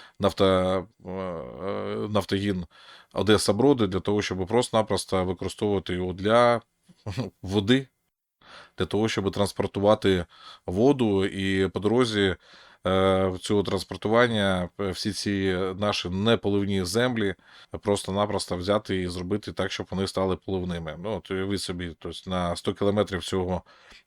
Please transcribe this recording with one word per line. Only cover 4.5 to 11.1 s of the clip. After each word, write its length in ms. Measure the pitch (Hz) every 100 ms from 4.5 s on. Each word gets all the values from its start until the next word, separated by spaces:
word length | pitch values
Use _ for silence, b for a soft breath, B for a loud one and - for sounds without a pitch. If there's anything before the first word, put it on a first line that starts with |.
| 117 120 110 104 95 - 95
використовувати 720 | 92 90 95 - 104 98 -
його 180 | 90 92
для 480 | 92 98 117 120 117 - _ _ _
<laughs> 380 | 107 95 101 _
води, 460 | 92 101 101 131 135 _ _ _ _ _ B B B -
для 80 | 92
того, 220 | 101 110
щоб 220 | - 98
транспортувати 920 | 101 101 - 101 101 101 107 98 92 85 B B B -
воду 580 | 92 131 135 110